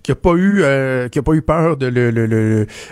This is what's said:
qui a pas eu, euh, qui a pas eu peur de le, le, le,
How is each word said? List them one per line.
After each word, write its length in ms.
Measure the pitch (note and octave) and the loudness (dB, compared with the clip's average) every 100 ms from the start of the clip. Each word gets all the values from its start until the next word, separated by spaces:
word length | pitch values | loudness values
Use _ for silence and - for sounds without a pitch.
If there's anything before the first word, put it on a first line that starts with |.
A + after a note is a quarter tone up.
qui 80 | - | -6
a 20 | |
pas 200 | C3 F3+ | 0 2
eu, 260 | E3+ G3 G3+ | 2 2 2
euh, 460 | C#3+ C3+ C3 B2+ B2 | 2 0 0 -2 -4
qui 100 | D3+ | -4
a 40 | |
pas 100 | D3 | 0
eu 100 | D#3 | 0
peur 340 | D3+ D#3+ E3 D3 | 2 0 0 0
de 100 | B2+ | -2
le, 260 | B2 A#2+ | 0 0
le, 140 | A2+ A2+ | 0 0
le, 420 | A2 A2 A2 G#2+ - - | 0 2 0 -2 -8 -18